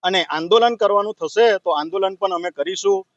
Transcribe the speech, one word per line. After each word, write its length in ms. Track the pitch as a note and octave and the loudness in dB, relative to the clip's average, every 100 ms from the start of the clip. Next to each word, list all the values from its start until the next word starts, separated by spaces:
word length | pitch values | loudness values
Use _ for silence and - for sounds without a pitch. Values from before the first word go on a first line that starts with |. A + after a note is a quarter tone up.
અને 220 | F3+ F#3 | 0 -2
આંદોલન 500 | E3 D3+ E3+ A3 A#3 | -2 -4 2 4 4
કરવાનું 400 | A#3 G3+ G3+ G3+ | 2 0 0 0
થશે 440 | G#3+ D#3+ - A#3 G3 | -6 -6 2 2 2
તો 120 | F3 | -2
આંદોલન 440 | D3+ D#3 F#3+ G3 | -2 -2 -2 -4
પણ 160 | F#3+ G3 | -2 -4
અમે 200 | F3+ F3 | -2 -6
કરીશું. 560 | E3+ F#3 F#3 G3 G3 F#3+ | -6 -6 -4 -2 -2 -4